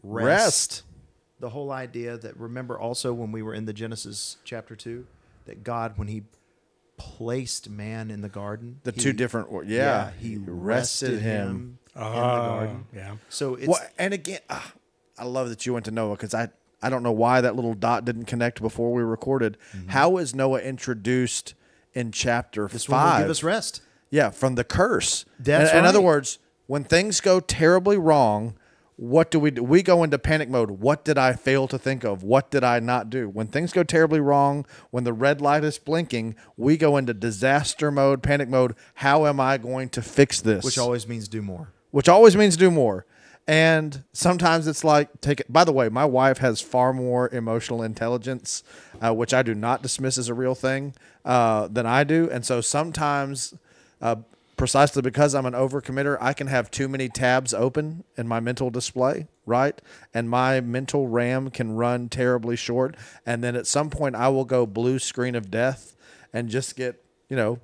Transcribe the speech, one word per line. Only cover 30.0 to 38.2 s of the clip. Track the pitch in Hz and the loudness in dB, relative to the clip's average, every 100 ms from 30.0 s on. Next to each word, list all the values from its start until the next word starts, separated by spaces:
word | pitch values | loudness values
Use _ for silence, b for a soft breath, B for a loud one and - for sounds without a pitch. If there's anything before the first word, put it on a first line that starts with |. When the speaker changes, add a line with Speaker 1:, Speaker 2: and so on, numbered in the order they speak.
Speaker 2:
into | 160 143 | 4 0
panic | - 156 127 | 2 0 0
mode. | 127 107 | 0 0
"What | 98 117 151 | 0 0 0
did | - 139 | 2 4
I | 131 | 4
fail | 123 135 135 135 | 2 0 0 0
to | 127 | -2
think | 135 131 | -4 -2
of? | 113 98 | -4 -4
What | 98 131 - | 2 2 4
did | 143 | 0
I | 123 120 | 2 2
not | 117 123 107 | 0 -2 -2
do?" | 127 107 | -6 -6
When | 101 110 | -6 -4
things | 139 175 | -2 0
go | 180 | 0
terribly | 170 165 160 156 | 2 4 4 4
wrong, | 143 143 139 143 135 B B | 4 4 2 0 -8 B B
when | 123 | -4
the | 120 | -4
red | 113 139 143 | 0 0 2
light | 143 147 | 2 2
is | 151 - | 0 -6
blinking, | - 160 165 117 113 110 b - | -4 -4 -2 -4 -6 -10 b -2
we | 123 156 | 2 4
go | 156 143 | 4 4
into | 123 | 0
disaster | 107 113 101 131 143 143 - 151 | -4 -4 0 2 2 0 -2 -2
mode, | 139 139 135 | 2 2 2